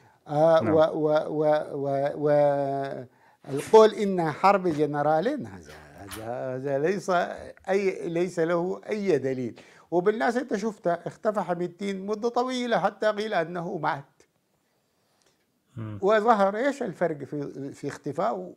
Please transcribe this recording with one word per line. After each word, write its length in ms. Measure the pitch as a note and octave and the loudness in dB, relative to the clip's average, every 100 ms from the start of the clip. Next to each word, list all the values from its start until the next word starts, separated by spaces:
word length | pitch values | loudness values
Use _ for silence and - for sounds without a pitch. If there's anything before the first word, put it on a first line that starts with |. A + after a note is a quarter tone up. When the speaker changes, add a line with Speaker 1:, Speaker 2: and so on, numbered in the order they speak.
| _ _ - | _ _ -4
Speaker 1:
آه، 340 | D3 D#3+ D#3+ | 4 6 6
Speaker 2:
نعم. 120 | - | 6
Speaker 1:
و-، 60 | D#3 | 4
و-، 480 | D#3 E3 D3+ D3+ - | 4 2 2 2 0
و-، 360 | D3+ D3+ D3+ - | 0 2 2 0
و-، 360 | D3 C#3 C#3 C#3+ D#3+ | -4 -2 -2 -2 -2
و-، 880 | D3 D3 D3 C#3+ C#3 C#3 C#3 C3+ B2 _ _ _ - | 2 4 4 2 -2 -4 -6 -8 -14 _ _ _ -8
القول 440 | C#3 - A3 A3 | -8 6 8 8
إنها 380 | - G3+ F#3 D#3+ | 6 -2 0 -2
حرب 360 | C#3+ F#3+ G3+ F3+ | 2 4 4 2
جنرالين 800 | D3 D3+ D3 D3 D#3 G#3 D4 A2+ | 0 0 0 2 2 0 -4 -8
هذا، 260 | G2 - - - - | -14 -18 -20 -20 -20
هذا، 580 | G2+ G#2+ A2+ B2+ C3+ C3 | -16 -12 -10 -8 -6 -6
هذا 240 | C#3 C#3 | -2 0
ليس 300 | D#3 G3 - F3 - F#2+ - - - | 0 -2 0 0 0 -6 -14 -12 -2
أي، 400 | F#3+ G3 - F3 | 0 0 -2 -4
ليس 300 | E3 F3+ F3 | -2 -2 0
له 420 | D#3+ F3 F3+ G3 - | 0 0 -2 -6 -6
أي 280 | G#3+ G3 D3 | -4 2 2
دليل. 440 | C3 C3 A#2+ G2+ - - _ | 0 -4 -6 -10 -20 -20 _
وبالناس 460 | E3 F3+ A3 C4 A#3+ | 0 2 2 0 0
أنت 180 | B3+ G#3+ | -2 -4
شفته 360 | A3 G#3+ F3 | -4 -4 -2
اختفى 500 | E3+ E3 - A3+ G#3 | -2 -6 -4 -2 -2
حميدتين 640 | F3+ F3 F3 F3 G3+ F#3+ G3 | -4 -4 -6 -6 -6 -6 -6
مدة 240 | G#3+ A#3+ | -4 -2
طويلة 500 | A#3+ B3+ B3+ A#3+ G#3 | -2 -2 -2 -2 0
حتى 320 | F#3 G#3 G#3+ | 0 0 -2
قيل 220 | G#3 A3 | -2 -2
أنه 440 | G3 E3 F3 E3+ E3+ | -2 -2 -6 -8 -4
مات. 280 | D3+ C#3+ - _ _ _ _ _ _ _ _ _ _ _ _ _ _ _ _ A#2+ | -4 -4 -8 _ _ _ _ _ _ _ _ _ _ _ _ _ _ _ _ -14
Speaker 2:
مم. 220 | A2 G#2 | -12 -4
Speaker 1:
وظهر. 540 | G3 A3 A3 A3 G3 G#3 | 0 2 4 4 2 2
إيش 280 | C#4 C#4 | -2 -2
الفرق 400 | A#3+ E3 E3+ D3+ | -6 -2 -4 -4
في، 480 | C3+ D3 C#3+ D3 C#3 | -8 -8 -8 -10 -12
في 140 | - D3 | -10 -10
اختفائه 680 | B2+ D3+ C3+ G3+ G#3+ F#3 | -8 -8 -4 -2 -4 -8